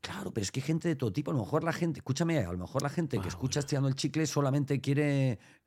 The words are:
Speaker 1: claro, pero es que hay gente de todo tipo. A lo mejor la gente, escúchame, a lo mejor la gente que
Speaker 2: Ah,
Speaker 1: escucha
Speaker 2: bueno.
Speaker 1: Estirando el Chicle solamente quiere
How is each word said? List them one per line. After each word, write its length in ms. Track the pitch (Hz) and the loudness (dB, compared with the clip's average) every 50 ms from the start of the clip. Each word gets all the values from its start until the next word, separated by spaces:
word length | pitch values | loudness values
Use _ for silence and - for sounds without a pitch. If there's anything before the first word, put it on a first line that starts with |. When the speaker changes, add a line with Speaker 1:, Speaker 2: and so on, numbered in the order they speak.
Speaker 1:
claro, 320 | - - - - - - - | -12 -10 -8 -8 -8 -6 -4
pero 100 | 107 98 | -4 -4
es 80 | - | -2
que 100 | - 131 | -4 -4
hay 60 | 131 | -2
gente 220 | - 160 165 - 170 | 0 0 0 0 0
de 80 | 156 | 0
todo 160 | 139 131 110 90 | 0 0 -2 -2
tipo. 180 | 139 147 170 | -2 -2 0
A 40 | 165 | 0
lo 60 | 127 | 0
mejor 220 | 98 - - 160 156 | 0 0 0 0 0
la 100 | 165 151 | 0 0
gente, 280 | - 175 165 139 - | 0 0 -2 -2 -4
escúchame, 380 | - - 131 - 170 165 165 143 | -4 -4 -2 0 2 2 2 2
a 120 | 95 85 87 | 2 0 -2
lo 60 | 90 | -4
mejor 240 | 90 - - 131 135 | -4 -2 -2 -2 -2
la 60 | 143 | 0
gente 300 | - 175 165 135 127 98 | 0 -2 -2 0 0 -2
que 80 | 92 | -2
Speaker 2:
Ah, 20 | 92 | -2
Speaker 1:
escucha 320 | 90 - 131 135 - 147 | -4 -4 -4 -2 0 -2
Speaker 2:
bueno. 40 | 139 | -2
Speaker 1:
Estirando 220 | - 151 135 139 135 | 0 0 0 2 0
el 60 | 135 | 0
Chicle 320 | - - 135 - 156 160 | 0 -2 0 0 2 0
solamente 540 | - - 147 143 131 135 147 139 - 143 139 | 2 2 2 2 2 2 2 2 2 0 0
quiere 580 | - 135 143 143 147 147 139 139 135 127 113 - - - - - _ | 2 2 2 4 4 4 4 4 4 2 2 -2 -6 -18 -20 -20 _